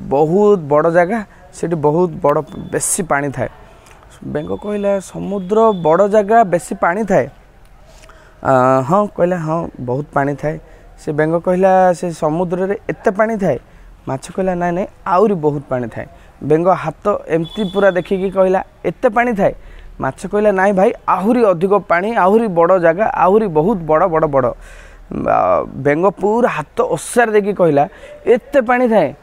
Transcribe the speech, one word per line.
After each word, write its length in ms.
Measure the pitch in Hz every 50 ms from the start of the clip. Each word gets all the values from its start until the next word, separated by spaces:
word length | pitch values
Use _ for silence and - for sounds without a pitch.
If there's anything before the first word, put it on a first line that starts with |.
| - -
ବହୁତ 500 | 131 139 156 151 175 202 208 208 208 185
ବଡ଼ 320 | 151 135 147 151 156 170
ଜାଗା, 340 | 165 175 175 175 233 220 196 - - - - - -
ସେଠି 220 | - - 165 175
ବହୁତ 360 | 156 139 147 147 170 180 170 151 -
ବଡ଼, 200 | - 143 147 156 143 - - 139 - -
ବେଶୀ 320 | - - - - - - 180
ପାଣି 260 | - 151 139 143 143
ଥାଏ। 200 | 123 131 110 - - - - - - - - - - - - - - - -
ବେଙ୍ଗ 320 | 135 135 147 160 180 196
କହିଲା, 440 | 185 190 208 208 208 202 202 202 196
"ସମୁଦ୍ର 720 | - - - 165 170 185 196 208 185 180 214 220 226 226
ବଡ଼ 360 | 208 180 165 151 160 180 202
ଜାଗା, 360 | 202 202 220 202 190 226 233 226
ବେଶୀ 320 | 175 170 165 - - 214
ପାଣି 280 | - 202 170 175 214 226
ଥାଏ?" 260 | 190 190 147 120 135 - - - - _ - - - - - - - - - - - - - - - - - -
ଆ, 380 | - 135 127 127 131 131 131
ହଁ, 260 | 127 131 180 208 208 202 -
କହିଲା, 200 | - 175 175 185
"ହଁ, 300 | 175 156 156 160 170 165 - - -
ବହୁତ 260 | 127 120 123 143 147 - -
ପାଣି 220 | 143 139 143 143
ଥାଏ।" 240 | 139 - 151 160 156 - - - - - - - -
ସେ 120 | - 160
ବେଙ୍ଗ 280 | 151 147 156 160 165 175
କହିଲା, 540 | 165 185 180 180 190 190 185 190 185 180 175
"ସେ 180 | - 185 175
ସମୁଦ୍ରରେ 640 | 160 - 165 151 156 170 185 165 180 175 190 190 202 - - -
ଏତେ 220 | 160 - - 226
ପାଣି 260 | 185 202 220 220 226
ଥାଏ?" 220 | 196 196 165 127 - - - - - - - - - -
ମାଛ 240 | 127 135 135 - -
କହିଲା, 220 | - 196 190 185 180
"ନାଇଁ, 180 | 175 175 175
ନାଇଁ, 160 | 170 180 214 - - - -
ଆହୁରି 260 | 196 170 185 214 226 202
ବହୁତ 300 | 165 147 151 143 147 - -
ପାଣି 180 | 131 123 123
ଥାଏ।" 200 | 113 - 117 117 - - - - - - - -
ବେଙ୍ଗ 240 | 139 151 160 175 190
ହାତ 500 | 180 139 135 160 - - - 208 202 - -
ଏମିତି 360 | - 156 165 170 160 - 208 214
ପୁରା 280 | 175 190 202 196 190
ଦେଖିକି 380 | 175 180 160 - 202 185 190 196
କହିଲା, 340 | 185 196 185 190 185 185 - - _ - -
"ଏତେ 240 | - 175 - - 247
ପାଣି 240 | 202 240 240 247 226
ଥାଏ?" 220 | 190 185 139 - - - - - - - - - -
ମାଛ 260 | 135 131 - - -
କହିଲା, 240 | 175 202 208 214 214
"ନାଇଁ 220 | 196 190 190 208 208
ଭାଇ, 200 | 185 196 233 - - - -
ଆହୁରି 340 | 175 185 185 220 247 254 226
ଅଧିକ 300 | 202 180 160 185 190 208
ପାଣି, 420 | 196 - - 165 175 190 220 233
ଆହୁରି 320 | 208 180 190 208 226 233
ବଡ଼ 320 | 214 175 165 170 175 190 185
ଜାଗା, 260 | 165 165 160 185 220
ଆହୁରି 420 | - - - 165 185 196 220 226
ବହୁତ 300 | 196 156 151 151 208 240
ବଡ଼, 280 | 180 165 151 156 156 180
ବଡ଼, 180 | 190 160 160 160
ବଡ଼।" 200 | 156 139 135 123 113 - - - - - - - - - - - - - - -
ଆ, 360 | 57 53 57 92 90 90 78 60
ବେଙ୍ଗ 460 | 52 50 - 131 139 147 160 185 202
ପୁରା 400 | - - 190 208 220 240 247 196
ହାତ 320 | 156 - - - - -
ଓସାର 500 | 226 - 165 156 - - - 240 240 226
ଦେଇକି 220 | 214 214 196 208 190
କହିଲା, 340 | - 180 160 143 139 147 190 - - - - - - -
"ଏତେ 360 | - 247 247 - - - 277
ପାଣି 280 | 226 233 247 247 254 226
ଥାଏ?" 260 | 226 202 156 127 139 -